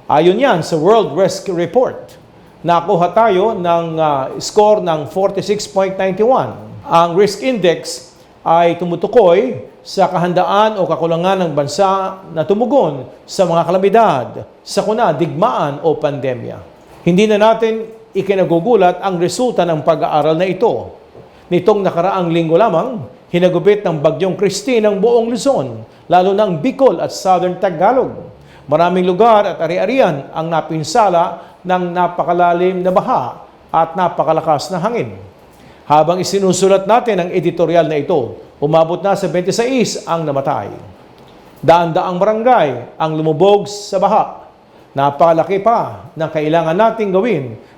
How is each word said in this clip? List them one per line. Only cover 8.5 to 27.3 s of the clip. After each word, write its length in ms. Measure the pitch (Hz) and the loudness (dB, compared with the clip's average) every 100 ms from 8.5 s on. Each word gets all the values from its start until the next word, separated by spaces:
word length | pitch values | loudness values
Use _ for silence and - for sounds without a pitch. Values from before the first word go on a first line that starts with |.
| 165 170 170 | 2 2 0
tumutukoy 880 | 175 170 185 240 190 175 247 165 - - | -4 -4 0 4 6 4 2 -4 -12 -20
sa 240 | - - 180 | -10 -2 0
kahandaan 720 | 180 175 175 170 196 214 214 | 0 0 0 0 2 2 0
o 80 | 165 | -2
kakulangan 640 | 160 165 165 180 190 175 | -2 -2 0 0 0 -2
ng 20 | 147 | -2
bansa 640 | 139 - 196 190 190 190 - | -4 0 0 0 -4 -8 -10
na 160 | 160 156 | -6 -2
tumugon 640 | 202 233 277 175 139 123 - - | 0 2 2 0 -4 -12 -18 -10
sa 160 | - 175 | -2 0
mga 120 | 170 165 | 2 0
kalamidad, 600 | 185 190 208 214 143 113 110 113 - | 2 4 4 4 2 -4 -10 -16 -20
sakuna, 560 | - - 190 220 214 143 | -8 -4 -2 0 0 0
digmaan 640 | 165 139 220 240 156 143 | -2 0 0 0 -4 -2
o 160 | 165 151 | -2 0
pandemya. 800 | 151 139 131 120 120 110 - - - - - | -2 -4 -6 -6 -10 -14 -18 -20 -20 -6 0
Hindi 160 | 180 | 2
na 160 | 214 208 | 4 4
natin 480 | 214 220 226 220 220 - - | 4 2 0 -2 -8 -16 -10
ikinagugulat 880 | 190 190 196 175 170 185 233 180 180 | -6 -2 0 2 0 2 2 2 0
ang 160 | 196 180 | -4 -2
resulta 480 | 170 170 247 185 | -2 -2 -2 0
ng 160 | 175 156 | 0 0
pag-aaral 560 | 143 156 160 156 151 160 | 0 0 0 0 0 0
na 80 | |
ito. 480 | 190 175 226 123 98 - - - - - - | 0 0 0 -2 -6 -16 -20 -20 -20 -18 -4
Nitong 320 | 175 180 202 | -2 2 2
nakaraang 480 | 185 165 180 190 175 | 0 0 -2 0 0
linggo 320 | 165 165 165 | 0 2 2
lamang, 400 | 220 165 226 233 123 - - | 2 2 -2 -6 -12 -16 -6
hinagupit 480 | 175 180 180 180 202 | 0 2 2 2 2
ng 240 | 202 156 | 0 0
Bagyong 320 | 156 143 185 175 | 0 0 -2 0
Christine 480 | 196 - - 240 | -2 -2 -2 0
ang 160 | 208 196 | 2 2
buong 320 | 220 240 226 | 2 2 0
Luzon, 560 | 233 214 220 127 113 113 - - | -2 -2 -2 -2 -8 -16 -16 0
lalo 240 | 175 185 196 | 2 2 0
na 80 | |
ang 160 | 214 170 | 0 -2
Bicol 400 | 247 262 269 170 | -4 0 0 0
at 160 | 151 - | -4 -4
Southern 480 | 190 | 0